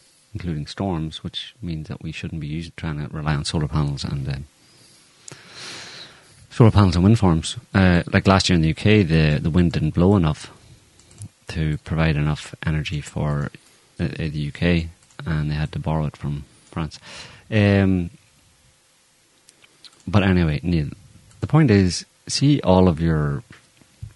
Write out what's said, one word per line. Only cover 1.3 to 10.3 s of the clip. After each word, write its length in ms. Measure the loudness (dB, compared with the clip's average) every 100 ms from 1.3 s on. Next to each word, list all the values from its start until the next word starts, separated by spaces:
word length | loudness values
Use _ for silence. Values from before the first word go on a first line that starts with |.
| -12 -14 _
means 280 | -10 -10 -10
that 160 | -12
we 80 | -12
shouldn't 280 | -10 -10 -10
be 60 | -8
using, 260 | -10 -10 -10
trying 220 | -8 -8
to 120 | -8
rely 220 | -6 -4
on 100 | -4
solar 240 | -4 -4 -2
panels 360 | -2 -2 -4
and, 260 | -6 -6 -6
um, 160 | -8 -12 _ _ _ _ _ _ _ -20 -20 -20 -20 -18 -18 -18 -20 -20 -20 _ _ -12
solar 180 | 4 6
panels 240 | 6 4
and 100 | 4
wind 140 | 4 4
farms. 380 | 4 2 -2 -12 -2
Uh, 300 | 2 4 4 2
like 140 | 2 4
last 200 | 4 4
year 80 | 2
in 60 |
the 60 | 2
U 80 | 0
K, 260 | 4 4
the, 380 | 4 4 2 2
the 80 | 0
wind 220 | 2 2
didn't 240 | 0 -2 2
blow 200 | 4 4
enough 360 | 2